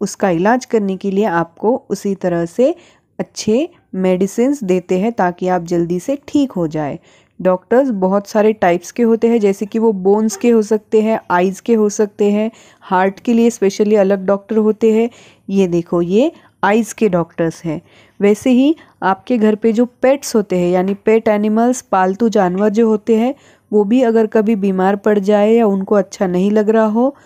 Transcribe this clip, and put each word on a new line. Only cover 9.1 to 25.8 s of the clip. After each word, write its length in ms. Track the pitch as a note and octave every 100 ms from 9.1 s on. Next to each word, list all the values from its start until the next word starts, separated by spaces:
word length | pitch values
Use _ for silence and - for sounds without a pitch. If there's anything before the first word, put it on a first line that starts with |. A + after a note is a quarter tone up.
| A3+ A#3
हैं, 100 | A#3
जैसे 260 | G3+ G3 G#3+
कि 120 | A3+
वो 140 | A3+
बोन्स 440 | G3+ F#3 G3+ A3 -
के 140 | A#3+
हो 120 | A3+
सकते 380 | G#3 A3 - A3
हैं, 160 | A3 A3 -
आइज़ 300 | F3 F#3 F#3+
के 120 | - A3+
हो 140 | G#3
सकते 420 | G#3 G#3 - G#3
हैं, 200 | G#3 A3 - - _
हार्ट 400 | - F#3 F#3+ G3
के 120 | -
लिए 180 | A#3 A#3
स्पेशली 460 | - G3 - G#3 G#3+
अलग 280 | F#3+ G3+ F#3+
डॉक्टर 300 | G3 G3 A3
होते 360 | G#3+ G#3+ A3+
हैं। 160 | A3 A#3 - - _ -
ये 160 | G3 F#3+
देखो, 360 | E3+ E3+ F3
ये 280 | F3 G3 D4+ E4 _ - F#3+
आइज़ 300 | A3 A3 -
के 140 | G#3+
डॉक्टर्स 540 | F3 E3 - E3 - E3+
हैं। 160 | D3+ - _ _ -
वैसे 300 | G3+ G#3 C4+
ही 240 | B3 C#4 E4 - -
आपके 360 | F3+ F#3+ - B3
घर 160 | G#3+ G#3+
पे 180 | A3+
जो 120 | A3 A#3+ _
पेट्स 320 | B3+ C#4 - A3+
होते 220 | G3 F3+
हैं, 120 | F3
यानी 240 | F3+ F#3 G3
पेट 340 | - A3 A3+
एनिमल्स, 520 | G#3 G#3 G#3+ A#3 B3+
पालतू 460 | - F#3+ F#3 F#3+ A#3
जानवर 400 | G#3 F3+ F3+ G#3
जो 180 | G#3 A3+
होते 280 | G#3+ - A3
हैं, 180 | A#3+ D4+ _ _ -
वो 120 | G#3 G3+
भी 180 | B3
अगर 240 | A#3+ A3+ A3
कभी 300 | A3+ G#3+ A3+
बीमार 400 | G3 F#3 F#3 G3+
पड़ 220 | G#3+ G#3
जाए 340 | G3 G#3 G#3
या 140 | A3+ A3+
उनको 280 | G3